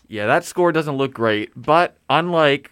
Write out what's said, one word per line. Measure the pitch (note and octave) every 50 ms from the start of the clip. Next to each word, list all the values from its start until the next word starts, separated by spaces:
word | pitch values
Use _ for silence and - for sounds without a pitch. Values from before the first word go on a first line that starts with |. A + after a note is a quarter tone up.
| _ _
Yeah, | G#2+ G#2+ G#2 A2
that | C3+ E3+ E3+
score | - - F3+ F3 F3
doesn't | D#3+ D#3+ D#3 D3+ C#3+
look | C3+ C3+ C3 C3
great, | - A2+ A2+ G#2+ G#2+ G#2 - _ B2
but | A#2 - D3+ E3 F3 - - _ _ -
unlike | C3 D3+ E3 F3+ F3 E3 D#3 C#3+ C#3 D3 C#3+ -